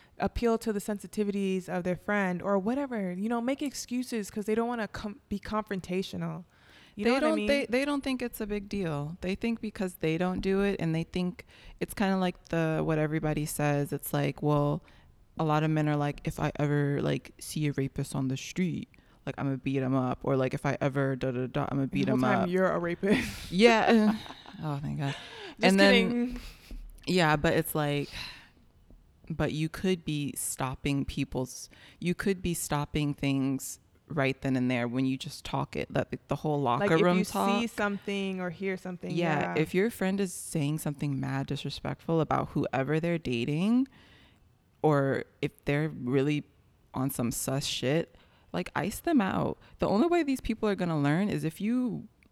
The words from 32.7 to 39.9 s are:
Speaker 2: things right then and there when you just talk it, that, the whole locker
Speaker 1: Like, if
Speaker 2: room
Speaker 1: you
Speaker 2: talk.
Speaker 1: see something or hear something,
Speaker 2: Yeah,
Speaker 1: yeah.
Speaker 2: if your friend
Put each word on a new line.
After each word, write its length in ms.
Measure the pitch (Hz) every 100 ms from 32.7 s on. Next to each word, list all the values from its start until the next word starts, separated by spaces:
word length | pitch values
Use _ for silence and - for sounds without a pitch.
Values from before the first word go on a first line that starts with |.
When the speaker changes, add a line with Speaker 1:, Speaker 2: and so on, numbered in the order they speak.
| 147 147 151 147
Speaker 2:
things 640 | 143 139 139 135 135 - - _ _ -
right 300 | 156 135 135
then 140 | 139
and 140 | 131 127
there 180 | 123 120
when 180 | 127
you 120 | 131 131
just 260 | 143 -
talk 300 | - 139 139
it, 160 | - -
that, 200 | 143 - - -
the 80 |
whole 260 | 147 151 147
locker 200 | 127 123
Speaker 1:
Like, 100 | 202 160
if 40 |
Speaker 2:
room 120 | 175 180
Speaker 1:
you 40 |
Speaker 2:
talk. 360 | 180 196 196 202
Speaker 1:
see 60 | 233
something 760 | - 208 202 - 202 190 185
or 80 | 180
hear 260 | 170 190 185
something, 320 | 185 180 180
Speaker 2:
Yeah, 280 | 170 170 147
Speaker 1:
yeah. 140 | -
Speaker 2:
if 180 | - 160
your 160 | 180
friend 300 | 226